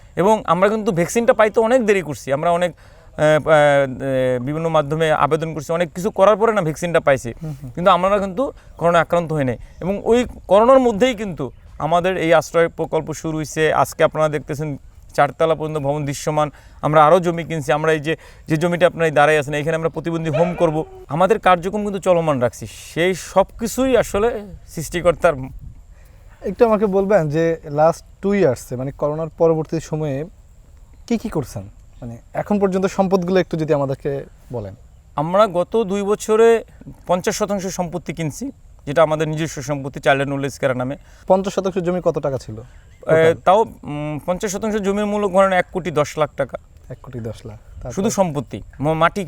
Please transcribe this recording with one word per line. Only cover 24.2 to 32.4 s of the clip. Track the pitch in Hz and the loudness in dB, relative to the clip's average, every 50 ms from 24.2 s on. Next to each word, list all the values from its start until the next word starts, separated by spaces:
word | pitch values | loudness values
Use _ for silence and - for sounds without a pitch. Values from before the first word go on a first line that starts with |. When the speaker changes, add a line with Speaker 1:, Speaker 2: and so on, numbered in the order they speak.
| 208 240 233 214 208 196 165 - - - - | -2 -2 -2 -4 -8 -12 -16 -20 -20 -14 -12
Speaker 1:
সৃষ্টিকর্তার। | 175 151 - - 180 156 175 160 - - 175 151 131 131 131 - - - - - - - - - - - - - - - - - - - 208 | -10 -10 -6 -6 0 0 0 2 2 2 0 0 0 -6 -12 -14 -16 -18 -18 -18 -20 -20 -20 -20 -20 -20 -20 -20 -20 -20 -20 -20 -12 -10 -8
Speaker 2:
একটু | 190 - 247 226 | 0 2 4 4
আমাকে | 220 202 214 208 185 | 4 2 0 2 2
বলবেন | 196 196 196 214 190 160 151 143 | 0 2 4 2 2 2 2 0
যে | 160 165 165 165 160 - 160 143 147 | 0 2 0 0 -2 -6 -6 0 2
লাস্ট | 156 165 160 - - - - - - | 4 4 2 0 -6 -20 -14 -6 -2
টু | 196 202 202 | -2 2 2
ইয়ার্সে, | 185 143 120 - - - 131 120 | 4 2 2 0 -4 -8 -8 -6
মানে | 127 139 - - | -6 -8 -6 -4
করোনার | 160 147 147 156 165 156 - - | -4 -4 -4 -4 -6 -8 -2 2
পরবর্তী | 170 165 165 156 156 - - 160 - - | 2 2 2 2 -2 -4 -6 -6 -6 -6
সময়ে | 165 156 156 151 135 135 156 185 - - - - - - - - - - - - - - - | -6 -6 -4 -4 -4 -6 -8 -10 -14 -20 -20 -20 -20 -20 -20 -20 -20 -20 -20 -20 -20 -20 -8
কী | - 240 220 - | -6 -4 -4 -4
কী | 220 - | -6 -6
করছেন, | 165 131 - - 104 95 101 - - - - - - | -6 -6 -6 -10 -12 -14 -14 -18 -20 -20 -20 -20 -16
মানে | - 120 117 226 - - - - | -14 -14 -14 -16 -18 -12 -10 -8